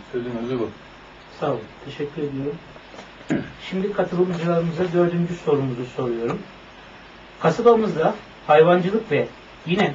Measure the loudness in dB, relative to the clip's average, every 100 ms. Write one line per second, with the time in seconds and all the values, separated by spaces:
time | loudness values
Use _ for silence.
0 | -8 -8 -6 -6 -6 -4 -4 -8 -20 -20
1 | -20 -20 -20 -6 -4 -4 -8 -16 -16 -8
2 | -8 -6 -6 -4 -6 -8 -14 -20 -20 -20
3 | -20 -20 -6 -6 -6 -14 -8 -4 -4 -2
4 | -2 0 0 0 0 0 -2 -2 -2 2
5 | 2 2 -2 -2 0 0 0 -4 -8 -6
6 | -4 -2 -4 -6 -10 -20 -20 -20 -20 -20
7 | -20 -20 -20 -2 0 4 6 6 4 0
8 | 0 -2 -12 -16 4 8 8 6 4 -2
9 | 0 -2 -2 -8 -20 -16 -4 0 0